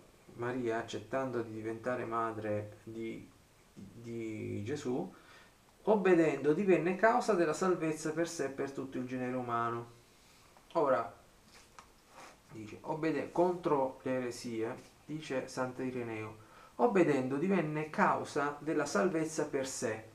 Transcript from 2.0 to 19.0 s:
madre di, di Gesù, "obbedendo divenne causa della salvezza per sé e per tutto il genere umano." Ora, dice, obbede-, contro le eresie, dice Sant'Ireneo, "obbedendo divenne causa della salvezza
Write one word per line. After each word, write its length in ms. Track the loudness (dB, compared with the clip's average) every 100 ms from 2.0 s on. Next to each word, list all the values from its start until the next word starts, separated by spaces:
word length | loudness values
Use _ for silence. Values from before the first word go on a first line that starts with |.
madre 720 | -4 -2 -2 -4 -2 -2 -4 -12
di, 440 | -14 -8 -8 -10 -14 -20 _ _ _
di 880 | -18 -18 -16 -10 -8 -6 -6 -6 -6
Gesù, 480 | -4 -4 -2 -4 -4 -10 -20 -20 -20 _ _ _
"obbedendo 680 | 2 4 8 8 6 4 2
divenne 440 | 4 6 6 4 4
causa 380 | 4 4 4
della 180 | 4 2
salvezza 600 | 2 2 2 0 -2 -2
per 160 | -2 -2
sé 180 | -2 -4
e 40 |
per 200 | -4 -6
tutto 260 | -6 -6 -6
il 80 | -6
genere 300 | -4 -2 -4
umano." 640 | -2 -2 0 -2 -8 -16 -20 -20 -20 -20 -20 -20 -4
Ora, 440 | 2 4 4 0 -8 -20 -20 -20 -20 -20 -20 -20 -20 -20 -20 -20 -20 -18
dice, 260 | -14 -14 -10
obbede-, 500 | -6 -2 0 0 0
contro 680 | 2 2 2 2 2 2 -2
le 100 | -4
eresie, 760 | -2 -2 -6 -6 -4 -4 -6 -14 -20 -10
dice 380 | -8 -4 -4 -4
Sant'Ireneo, 880 | -4 -4 -4 -4 -4 -6 -6 -8 -12 -20 -20 -10 2
"obbedendo 600 | 4 6 6 4 2 0
divenne 540 | 2 2 2 -2 -2
causa 680 | 2 2 2 -2 -2 -2 -4
della 260 | -2 0 2
salvezza 600 | 2